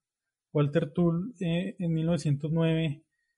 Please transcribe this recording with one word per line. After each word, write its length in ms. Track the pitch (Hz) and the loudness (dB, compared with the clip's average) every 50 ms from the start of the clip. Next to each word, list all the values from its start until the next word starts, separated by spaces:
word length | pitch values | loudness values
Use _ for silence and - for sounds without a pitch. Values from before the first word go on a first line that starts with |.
| _ _ _ _ _ _ _ _ _ _ | _ _ _ _ _ _ _ _ _ _
Walter 380 | - 147 147 143 147 170 170 156 | 0 2 2 2 2 0 -2 0
Tull, 440 | - 180 175 170 165 170 190 254 - - | 0 2 2 2 2 0 -4 -6 -8 -6
eh, 360 | 190 165 170 175 196 196 - - | -4 -2 -2 -2 -2 -4 -6 -6
en 140 | 175 165 | -4 -2
mil 140 | 160 160 160 | -2 0 0
novecientos 440 | 170 175 143 139 151 143 143 160 151 | 0 0 0 0 -2 -2 -2 -2 -2
nueve 520 | 160 165 165 165 160 160 160 156 - - _ _ _ _ _ _ _ | 0 0 2 2 2 0 0 -2 -4 -6 _ _ _ _ _ _ _